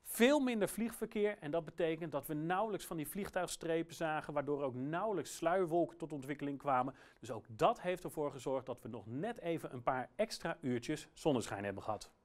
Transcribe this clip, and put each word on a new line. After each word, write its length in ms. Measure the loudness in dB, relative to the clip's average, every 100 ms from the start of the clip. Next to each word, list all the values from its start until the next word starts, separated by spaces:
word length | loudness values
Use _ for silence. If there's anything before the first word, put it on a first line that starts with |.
Veel 380 | -8 6 8 8
minder 280 | 4 2 2
vliegverkeer 680 | 2 -4 -2 -4 0 0 0
en 120 | -2
dat 140 | -2
betekent 480 | -2 0 0 0 -2
dat 140 | -4 -2
we 80 |
nauwelijks 520 | -2 0 0 0 -2 -4
van 100 | -4
die 120 | -4
vliegtuigstrepen 840 | -4 -2 -2 -2 -4 0 0 0
zagen, 380 | -4 -2 -2 0
waardoor 300 | -2 0 0
ook 120 | 0
nauwelijks 640 | -2 -2 0 0 -2 -4 -2
sluierwolken 600 | 2 4 4 4 2 -2
tot 160 | -8
ontwikkeling 460 | -6 -6 -4 -4 -2
kwamen. 360 | 2 4 2 -4 -20 -16
Dus 120 | -8
ook 140 | -8 -8
dat 320 | 4 4 4
heeft 240 | -2 -4
ervoor 260 | -4 -4 -4
gezorgd 360 | -2 -2 -2 -2
dat 160 | -8
we 60 | -8
nog 180 | -10 -8
net 320 | -6 -4 -4
even 320 | -2 -2 -4
een 100 | -2
paar 280 | 0 0 -4 -2
extra 400 | -2 -2 -4 -2
uurtjes 480 | 0 0 0 -4 -6
zonneschijn 520 | 0 2 4 2 -2
hebben 180 | -2 -4
gehad. 300 | -4 -6 -8 _